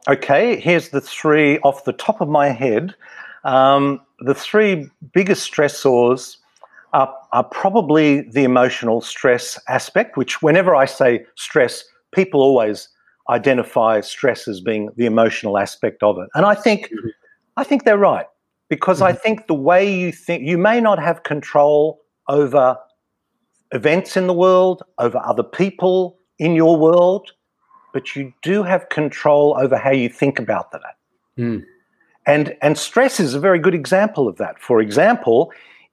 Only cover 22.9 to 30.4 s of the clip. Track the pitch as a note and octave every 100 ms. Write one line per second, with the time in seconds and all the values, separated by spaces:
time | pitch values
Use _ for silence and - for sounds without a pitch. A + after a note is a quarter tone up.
22.9 | _ _ _ _ _ _ _ - B2+ D3
23.9 | F3 - F#3+ F3+ F3 F#3 F#3 F#3 F3+ -
24.9 | - - - - A#2 A#2+ - F#3+ - F#3
25.9 | F#3 F3+ _ _ - D#3+ E3 D#3+ E3 D#3+
26.9 | F3 F3+ G3 - _ _ _ _ _ _
27.9 | C3+ C3+ C#3 C3 _ D#3 G3+ F3+ F#3+ -
28.9 | - D3 - D3+ D3 D3 C#3 C3 C3 C3+
29.9 | C3+ A#2+ - C#3+ C3